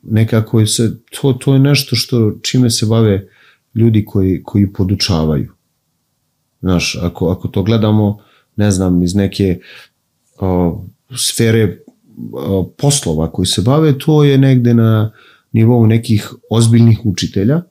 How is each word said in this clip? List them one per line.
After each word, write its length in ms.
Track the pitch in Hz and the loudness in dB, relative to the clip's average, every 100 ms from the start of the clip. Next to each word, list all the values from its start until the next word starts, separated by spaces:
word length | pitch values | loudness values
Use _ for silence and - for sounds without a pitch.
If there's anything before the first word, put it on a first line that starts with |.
nekako 580 | - 110 110 113 107 117 | -2 0 2 0 0 0
je 60 | 107 | 0
se, 300 | - 117 - _ - | 0 -4 -4 _ -6
to, 120 | 143 | -4
to 200 | 127 - | -2 0
je 80 | 135 | 2
nešto 360 | 139 143 - 113 | 2 0 -2 -6
što, 420 | - 123 107 104 | -4 -2 -2 -2
čime 280 | - 131 123 | -4 0 0
se 160 | 113 107 | 0 -2
bave 400 | 113 113 98 98 _ _ _ _ | 2 2 0 -4 _ _ _ _
ljudi 300 | 113 117 110 | 0 2 2
koji, 380 | 104 104 95 87 | -2 -2 -2 -2
koji 300 | - 104 98 | -4 0 0
podučavaju. 800 | - 95 98 - 85 78 76 - _ _ _ _ _ _ _ _ _ _ _ | 0 -2 -2 -2 -2 0 -2 -4 _ _ _ _ _ _ _ _ _ _ _
Znaš, 380 | 90 90 - - | -2 -2 -2 -6
ako, 260 | 87 - 85 | -6 -4 -2
ako 200 | 92 - | -2 -4
to 140 | - | -4
gledamo, 560 | 95 113 107 107 104 104 _ _ _ - | 0 0 2 2 0 -2 _ _ _ -4
ne 140 | 104 | -2
znam, 320 | 92 92 90 | 0 0 0
iz 120 | 90 | 0
neke, 440 | 98 98 98 98 90 - - - _ _ _ _ _ | 0 -2 0 -2 -2 -8 -20 -20 _ _ _ _ _
o, 460 | 98 90 90 85 92 _ _ - | -4 0 -2 -4 -12 _ _ -10
sfere, 600 | - - 113 113 110 - - _ _ - - | -8 -2 0 2 0 -4 -18 _ _ -18 -14
o, 420 | - 69 98 90 _ | -10 -4 -4 -4 _
poslova 540 | 143 147 - 78 80 | -2 -2 -2 -4 -4
koji 140 | - 92 | -4 -4
se 160 | - | -2
bave, 360 | 104 143 160 135 | 0 2 2 0
to 260 | - 151 | 0 2
je 140 | 147 139 | 4 4
negde 360 | 135 131 120 | 4 2 2
na 380 | 117 113 110 107 - _ _ _ | 2 2 2 -2 -6 _ _ _
nivou 320 | 113 113 123 113 | 0 2 4 4
nekih 460 | 113 117 107 - - _ | 2 0 -2 -2 -18 _
ozbiljnih 500 | 110 113 117 117 110 | 0 2 4 4 4
učitelja. 580 | 107 92 - - 98 151 175 | 0 -4 -6 -2 -2 -2 -4